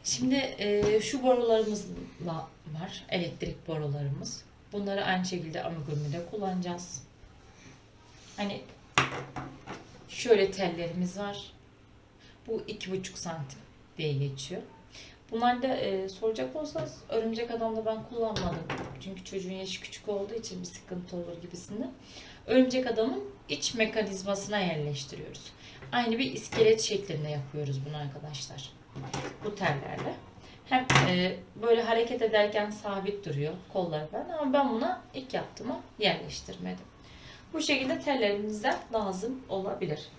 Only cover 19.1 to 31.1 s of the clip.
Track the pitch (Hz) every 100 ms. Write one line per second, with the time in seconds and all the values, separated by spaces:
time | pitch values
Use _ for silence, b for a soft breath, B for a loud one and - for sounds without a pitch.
19.1 | 190 - 196 180 190 190 185 - - -
20.1 | 196 202 226 - 180 180 - - 180 -
21.1 | 175 170 170 175 175 - 208 262 - B
22.1 | B B B - 254 254 254 240 220 233
23.1 | 392 - - - 285 - 233 214 220 196
24.1 | 190 190 196 196 208 180 151 147 139 -
25.1 | 175 151 - - B B B - 240 233
26.1 | 226 269 214 - 233 220 220 - 202 -
27.1 | 147 151 147 135 147 143 135 143 151 139
28.1 | 147 151 143 - 135 - - - 135 -
29.1 | - - - 214 - 165 139 - - -
30.1 | - - - B B - 254 254 - 180